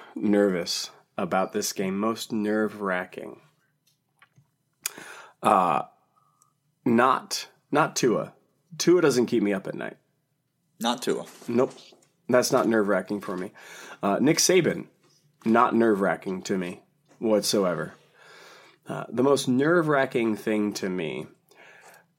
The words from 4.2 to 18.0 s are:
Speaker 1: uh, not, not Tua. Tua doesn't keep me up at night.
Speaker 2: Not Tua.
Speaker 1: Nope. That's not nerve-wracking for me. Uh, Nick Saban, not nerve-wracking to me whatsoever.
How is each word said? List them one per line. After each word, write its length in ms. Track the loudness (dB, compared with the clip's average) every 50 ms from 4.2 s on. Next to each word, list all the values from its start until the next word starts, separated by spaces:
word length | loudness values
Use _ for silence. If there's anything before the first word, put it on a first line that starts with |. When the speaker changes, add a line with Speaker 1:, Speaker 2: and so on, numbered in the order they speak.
| -20 _ _ _ _ _ _ _ _ _ _ _ -12 -12 -10 -10 -20 -20 -20 -20 -20 -20 _ _
Speaker 1:
uh, 400 | 2 4 4 4 4 2 0 0 -2 -6 _ _ _ _ _ _ _ _ _ _ _ _ _ _ _ _ _ _ 0
not, 640 | 2 4 4 4 4 2 0 -4 -8 -10 -10 -10 -12 _ _ _ -2
not 260 | 0 0 0 0 0
Tua. 360 | 0 0 0 0 0 -2 -6 -12 _ _ _ _ _ _ _ -10 -2
Tua 220 | 4 4 6 6
doesn't 240 | 6 4 4 4 2
keep 160 | 2 2 0
me 100 | 2 0
up 140 | -2 -2 -4
at 80 | -8 -10
night. 220 | -8 -10 -12 -12 _ _ _ _ _ _ _ _ _ _ _ _ _ _ _ _ -6
Speaker 2:
Not 220 | -4 -4 -4 -4
Tua. 220 | -4 -4 -4 -4 -6 -12 -18 -16 -10 -2
Speaker 1:
Nope. 260 | 0 0 0 0 -2 -16 -20 -20 -20 _ _ _ _ _ _ 0
That's 240 | 2 2 2 2
not 160 | 2 2 2 2
nerve-wracking 520 | 2 2 2 2 0 -2 -2 -4 -8 -8
for 160 | -6 -8 -8
me. 160 | -8 -8 -10 _ -18 -20 -20 -20 -20 -18 -20 -12 -4
Uh, 160 | -2 -2 0 2
Nick 180 | 2 2 2 2
Saban, 480 | 2 4 4 4 2 2 -2 -4 -8 -14 _ _ _ _ _ _ _ _ _ _ -2
not 300 | 2 4 4 4 4 4
nerve-wracking 680 | 4 4 4 4 2 2 0 0 -2 -4 -8 -8 -6
to 160 | -4 -4 -4 -4
me 240 | -4 -6 -10 -12 _ _ _ _ _ _ _ -6
whatsoever. 760 | 0 2 2 2 2 0 0 0 0 0 -2 -4 -6 -10 -12 _